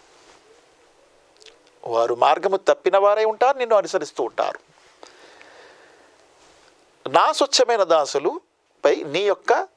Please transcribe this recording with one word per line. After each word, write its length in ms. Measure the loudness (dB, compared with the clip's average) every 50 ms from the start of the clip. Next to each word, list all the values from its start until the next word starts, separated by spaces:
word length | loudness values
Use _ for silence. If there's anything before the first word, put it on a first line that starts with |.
| _ _ _ _ _ -20 -20 _ _ _ _ _ _ _ _ _ _ _ _ _ _ _ _ _ _ _ _ _ -20 -20 -20 _ _ _ _ _ -10
వారు 300 | -4 -2 0 0 0 0
మార్గము 420 | 2 2 2 2 2 0 -2 -4 -2
తప్పిన 400 | 0 0 0 0 0 0 2 2
వారై 280 | 2 2 2 2 0
ఉంటారు, 320 | -2 0 0 0 0 0 -2
నిన్ను 180 | -2 0 0
అనుసరిస్తూ 480 | 0 0 0 -4 -6 -6 -6 -6 -6 -6
ఉంటారు. 360 | -4 -4 -4 -4 -4 -6 -10 _ _ _ _ _ _ _ _ -20 -20 -20 -20 -20 -20 -20 -20 -20 -20 -20 -20 -20 -20 -20 -20 -20 -20 _ _ _ _ _ _ _ _ _ _ _ _ _ _ _ _ _ _ _ _ _ _ -4 0
నా 220 | 2 4 4 2
స్వచ్ఛమైన 520 | 2 0 0 0 2 2 2 2 2 0 2
దాసులు 580 | 2 2 2 2 0 -4 -4 -4 -4 -4 -6 -10 _ _ _ _ _ _ _ 0
పై 100 | 0 0
నీ 240 | 0 -4 -6 -6 -2
యొక్క 480 | -2 -2 -2 -2 -2 -2 -2 0 -2 -6 _